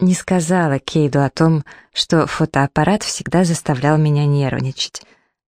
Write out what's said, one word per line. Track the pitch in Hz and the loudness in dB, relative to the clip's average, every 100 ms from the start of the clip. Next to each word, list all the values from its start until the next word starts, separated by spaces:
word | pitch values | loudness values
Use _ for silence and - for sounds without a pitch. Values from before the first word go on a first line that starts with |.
не | 185 | 0
сказала | 180 - 185 160 185 160 135 | 0 0 -2 2 0 2 -2
Кейду | - 160 147 139 | -2 0 0 2
о | 139 | 0
том, | - 160 156 - - _ | 2 2 2 -2 -16 _
что | - - 165 143 | -8 0 0 0
фотоаппарат | - 156 139 139 - 156 208 | -2 -2 0 0 0 0 0
всегда | - - - 175 | -4 -8 -2 0
заставлял | 180 165 - 131 143 156 | 0 0 -2 -2 0 2
меня | 151 147 147 | 2 2 2
нервничать. | 143 135 127 131 - - - - _ _ _ | 0 0 -4 -6 -6 -10 -10 -20 _ _ _